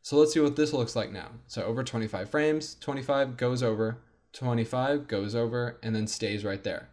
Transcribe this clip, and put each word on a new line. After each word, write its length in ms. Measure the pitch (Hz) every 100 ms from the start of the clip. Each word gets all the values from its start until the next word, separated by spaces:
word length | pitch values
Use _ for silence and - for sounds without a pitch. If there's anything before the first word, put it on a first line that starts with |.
So 120 | - 143
let's 160 | 156
see 80 | 165
what 160 | 147 143
this 180 | 151
looks 220 | 139 117 117
like 160 | 104
now. 180 | 101 78 117 -
So 160 | 120
over 200 | 113 117
twenty-five 460 | 127 117 110 95 101
frames, 460 | 151 151 156 156 -
twenty-five 560 | - 139 131 139 131 123
goes 280 | 123 127
over, 340 | 123 110 110 117 _ _ _
twenty-five 760 | - 127 117 113 127 135 147 143
goes 260 | 104 101
over, 460 | 117 117 120 120 -
and 140 | 113 110
then 100 | 107
stays 400 | - 107 104 104
right 180 | 98
there. 260 | 101 82 -